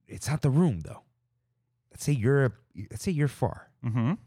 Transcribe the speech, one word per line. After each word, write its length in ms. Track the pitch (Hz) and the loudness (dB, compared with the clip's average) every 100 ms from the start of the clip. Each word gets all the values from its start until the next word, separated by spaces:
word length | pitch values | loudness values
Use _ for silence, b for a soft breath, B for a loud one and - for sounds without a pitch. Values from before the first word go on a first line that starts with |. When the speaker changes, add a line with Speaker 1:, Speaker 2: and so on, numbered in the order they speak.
| - | -18
Speaker 1:
it's 220 | 98 - | -10 -4
not 140 | 151 | 0
the 80 | 143 | 2
room, 300 | 139 175 90 | 4 4 2
though. 220 | 76 - _ _ _ _ _ _ _ _ _ | -6 -14 _ _ _ _ _ _ _ _ _
Let's 140 | - | -8
say 80 | - | -2
you're 340 | 143 117 139 131 | 0 2 4 2
a, 60 | - _ - 104 | -2 _ -16 -14
let's 120 | - | -8
say 80 | 202 | -4
you're 160 | 156 143 | 0 0
far 420 | - 117 - - _ | 0 -4 -4 -16 _
Speaker 2:
Mm-hmm. 300 | 120 117 117 220 | -4 0 0 -2